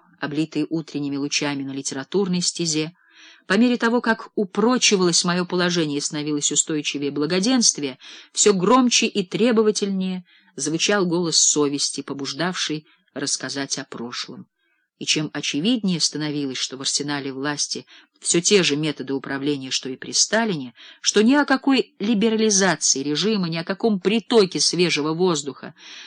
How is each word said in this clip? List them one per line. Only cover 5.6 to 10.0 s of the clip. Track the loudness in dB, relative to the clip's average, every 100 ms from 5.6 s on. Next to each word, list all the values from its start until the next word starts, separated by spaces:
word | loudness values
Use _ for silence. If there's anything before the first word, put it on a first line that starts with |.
| 0 0 0 -2
и |
становилось | -4 -6 -4 -2 0
устойчивее | 0 0 -2 -4 -4 -4
благоденствие, | -2 0 2 2 2 2 0 -4 -8 -16 -20 -8
все | 2 4
громче | 4 4 6 6 4 2
и | 0
требовательнее | -2 2 2 4 4 2 0 -2